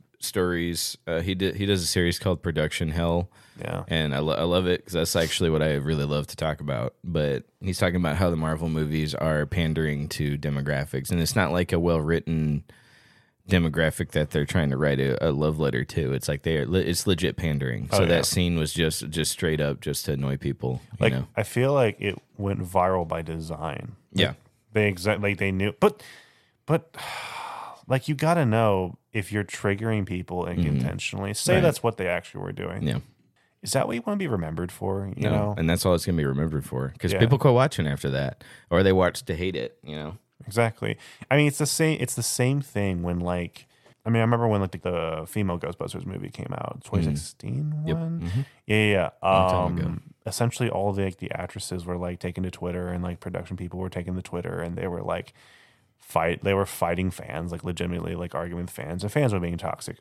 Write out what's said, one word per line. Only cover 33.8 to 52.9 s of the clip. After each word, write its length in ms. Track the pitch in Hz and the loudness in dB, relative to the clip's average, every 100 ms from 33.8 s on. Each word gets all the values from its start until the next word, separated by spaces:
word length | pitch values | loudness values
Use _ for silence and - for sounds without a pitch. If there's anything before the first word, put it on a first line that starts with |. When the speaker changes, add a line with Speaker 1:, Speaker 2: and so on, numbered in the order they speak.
| - | 0
Speaker 2:
what 80 | - | -2
you 80 | - | -4
wanna 120 | 208 | -2
be 100 | 180 | -2
remembered 440 | 107 78 80 90 | -2 -2 -4 -6
for? 400 | - 98 98 98 92 | -4 -4 -4 -6 -2
You 80 | |
Speaker 1:
No, 60 | 67 | 0
Speaker 2:
know? 240 | 104 104 98 | 2 0 0
Speaker 1:
and 120 | 80 | 2
that's 160 | 85 95 | 2 4
all 80 | |
it's 120 | 87 - | 2 2
gonna 120 | 85 | 0
be 80 | 71 | 2
remembered 380 | 67 80 76 | 2 0 0
for, 300 | 69 64 67 - | -4 -4 -6 -4
'cause 120 | 85 | 0
Speaker 2:
Yeah. 80 | 98 | 4
Speaker 1:
people 180 | 113 117 | 6 6
quit 160 | 147 | 6
watching 340 | 120 135 - 78 | 6 4 2 -2
after 220 | 69 69 | -2 -2
that, 320 | 67 69 - - - - | -2 -2 -6 -16 -18 0
or 120 | 87 | 4
they 100 | 98 | 6
watch 300 | 95 90 - - | 6 4 2 -6
to 100 | 82 | -4
hate 200 | 92 90 | -2 -4
it, 220 | 60 - | -6 -10
you 120 | 76 76 | -12 -10
know? 220 | 76 101 _ - - | -10 -12 _ -20 -6
Speaker 2:
Exactly. 500 | 101 117 - 107 107 - - - | 0 2 0 -6 -6 -10 -12 0
I 80 | 139 | 4
mean, 80 | 147 | 4
it's 120 | 143 | 2
the 80 | 147 | 0
same, 300 | - 160 156 | 2 2 0
it's 140 | 127 - | -2 -4
the 80 | |
same 380 | 117 - 123 143 | -2 0 2 0
thing 420 | 139 104 101 90 | -2 -2 0 0
when, 160 | 87 87 | -2 -2
like, 480 | 87 90 87 - - _ _ _ | 0 -2 -4 -10 -20 _ _ _
I 60 | - | 0
mean, 80 | 117 | 2
I 40 | |
remember 260 | 113 117 117 | 4 4 4
when, 120 | 104 | 2
like, 100 | 95 | 2
the, 80 | 85 | -2
the 440 | 92 87 82 80 80 | -4 -2 -2 -4 -4
female 320 | 107 98 87 | -2 0 0
Ghostbusters 440 | 78 - - - - | -4 -6 -8 -8 -8
movie 220 | 95 50 | -8 -8
came 220 | - - | -8 -8
out, 280 | 50 - - | -6 -6 -10
Speaker 1:
Mm-hmm. 100 | - | -2
Speaker 2:
twenty 260 | 98 80 73 | 0 2 0
sixteen 600 | 82 - - 127 151 151 156 | -4 -12 -8 -4 -4 -4 -2
Speaker 1:
Yep. 120 | 160 | -2
Speaker 2:
one? 220 | 165 165 | -2 -4
Speaker 1:
Mm-hmm. 200 | 85 98 139 _ - | -2 -2 -4 _ 0
Speaker 2:
Yeah, 100 | 107 | 4
yeah, 160 | 107 | 4
yeah. 180 | 98 85 - | 4 2 0
Speaker 1:
Long 300 | 92 95 92 | 4 6 6
time 260 | 92 90 87 | 4 2 2
ago. 100 | 85 | -2
Speaker 2:
Um, 140 | 85 - - - | -4 -10 -12 -8
essentially 420 | - 120 - 117 | 0 0 0 -2
all 260 | - 101 | 0 -2
the, 100 | 98 | 0
like, 140 | 98 92 | -2 -4
the 140 | - | -8
actresses 540 | - 90 - - 90 87 | -6 -8 -8 -8 -8 -6
were, 100 | 90 | -4
like, 200 | 90 87 | -4 -6
taken 240 | 90 87 | -6 -4
to 60 | 92 | -6
Twitter, 380 | - 90 90 | -6 -6 -4
and, 140 | 90 | -4